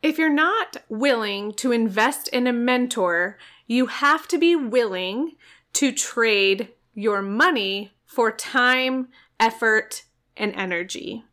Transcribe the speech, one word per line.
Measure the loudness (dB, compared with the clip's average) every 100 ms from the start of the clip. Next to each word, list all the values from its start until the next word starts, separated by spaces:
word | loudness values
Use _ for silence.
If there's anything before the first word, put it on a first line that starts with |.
If | 0 2
you're | 2
not | 2 2 0 -4 -10 _
willing | -2 2 2 0 -4 -6
to | -4 0
invest | 2 0 2 0 0 -4
in | -2 0
a |
mentor, | 0 0 0 0 0 0 0 -2 -6 -20 -20 _
you | 0 0
have | 0 2 2 0
to | 2
be | 4
willing | 4 2 0 0 -2 -4 -4 -6 -6 _ -20 _
to | -2 0
trade | 0 -6 0 2 4 2 2 -2 _ _
your | -4 -2 -2
money | -2 2 2 2 -2 -4 -8 _ _
for | 0 0
time, | 0 -4 0 2 2 0 -2 -6 _ _ _
effort, | 0 2 2 2 0 -14 -16 _ _ -6
and | -6
energy. | -4 -6 -4 -6 -10 -10 -12 -16